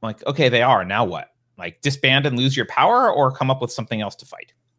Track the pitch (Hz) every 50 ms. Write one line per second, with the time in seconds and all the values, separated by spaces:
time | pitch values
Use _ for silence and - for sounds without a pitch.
0 | - 113 104 - - - 139 147 151 127 117 117 120 131 127 101 90 90 98 110
1 | 120 95 87 78 - - _ _ _ _ _ - 87 87 - _ - 143 139 139
2 | - 135 131 139 139 147 123 120 127 135 135 131 113 - - - 139 185 233 247
3 | 262 226 - - 139 131 135 - 135 131 131 135 123 117 - - 110 - 120 110
4 | 107 98 - - - - - - - _ _ _ _ _ _